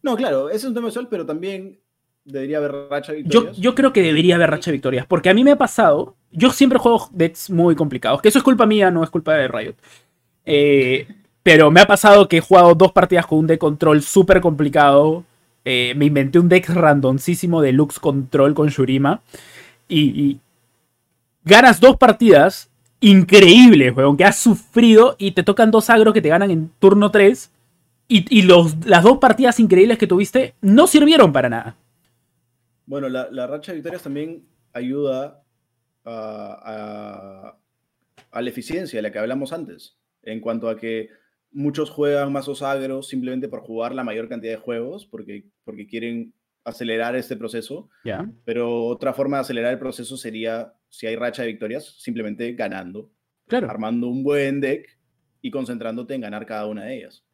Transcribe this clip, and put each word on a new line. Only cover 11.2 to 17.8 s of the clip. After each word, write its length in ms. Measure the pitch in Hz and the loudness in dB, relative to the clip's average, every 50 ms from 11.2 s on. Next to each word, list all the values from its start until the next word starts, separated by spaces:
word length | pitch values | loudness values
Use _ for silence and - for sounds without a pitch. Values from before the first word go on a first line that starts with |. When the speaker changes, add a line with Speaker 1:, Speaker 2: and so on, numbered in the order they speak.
| _ _ _ _ _ | _ _ _ _ _
Speaker 2:
pero 280 | 185 165 156 160 147 | 4 6 6 6 6
me 100 | 156 175 | 6 6
ha 60 | 202 | 6
pasado 420 | 190 202 190 - 214 202 208 196 190 | 6 4 2 6 6 8 8 6 6
que 100 | 175 165 | 2 -2
he 20 | |
jugado 340 | 156 - 190 185 175 175 170 | 0 4 6 6 8 8 6
dos 180 | 160 190 185 - | 6 4 2 4
partidas 340 | 196 185 180 185 175 165 | 2 0 2 0 -2 0
con 120 | - 160 156 | 0 -2 -2
un 80 | 160 | 0
deck 120 | 160 165 160 | 0 -2 0
control 440 | - 151 147 147 - 160 151 151 143 | -2 -4 -4 0 0 2 2 2 0
súper 380 | - - 202 185 180 190 185 180 | 0 2 2 4 4 4 2 2
complicado, 840 | 175 156 139 156 139 143 156 147 143 139 143 147 156 156 175 175 _ _ _ _ _ _ _ _ | 0 -2 -2 -4 -2 2 2 2 4 4 4 4 2 -2 -4 -10 _ _ _ _ _ _ _ _
eh, 300 | 135 131 123 123 123 131 | -4 -2 -2 -2 -4 -2
me 80 | 143 143 | -2 0
inventé 320 | 147 147 143 139 135 131 175 | 0 0 0 -2 0 0 2
un 100 | 175 175 | 2 4
deck 200 | 175 180 180 - | 2 2 0 0
randomcísimo 960 | 170 185 160 151 147 143 135 - 131 139 - - 175 170 - 180 170 165 151 | -2 0 2 2 2 2 0 -2 -2 -2 -4 -6 -6 -4 -4 -2 0 0 0
de 100 | 135 127 | 0 2
Lux 260 | 135 | 0